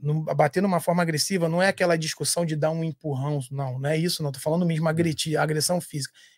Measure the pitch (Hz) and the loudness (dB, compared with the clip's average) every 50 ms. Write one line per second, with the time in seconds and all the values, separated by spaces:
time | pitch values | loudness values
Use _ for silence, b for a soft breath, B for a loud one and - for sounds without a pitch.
0 | 139 147 151 160 156 175 170 143 156 147 - 185 196 196 180 165 - 180 170 180 | -2 -2 0 0 0 0 2 2 2 2 2 2 2 2 2 2 2 2 2 2
1 | 170 165 156 143 - - 196 180 170 160 165 175 185 196 185 - 185 175 170 165 | 2 2 0 -2 -2 -2 0 0 0 2 2 2 2 2 2 2 2 2 2 2
2 | 156 156 - - 147 - - 175 175 156 156 147 156 156 160 165 160 160 151 - | 0 -4 -6 -4 -4 -2 0 0 0 0 0 0 0 0 0 0 -2 -4 -6 -6
3 | - 151 135 127 139 147 147 143 127 - 139 139 139 131 127 131 135 147 160 160 | -6 -4 -4 -2 -2 -2 -2 -2 -4 -6 -6 -6 -6 -4 -4 -4 -2 0 0 0
4 | 165 175 170 - 156 143 135 - - 156 160 175 180 170 160 156 165 160 156 165 | 0 0 -2 -2 -4 -4 -6 -4 -2 0 0 2 2 2 2 2 0 2 2 2
5 | 170 165 147 - - 160 151 151 151 156 156 151 147 - 180 175 - - - 147 | 2 0 0 -2 -2 -2 0 2 2 2 2 0 0 0 0 -2 -2 -4 -6 -8
6 | 135 - b b b b b | -8 -8 b b b b b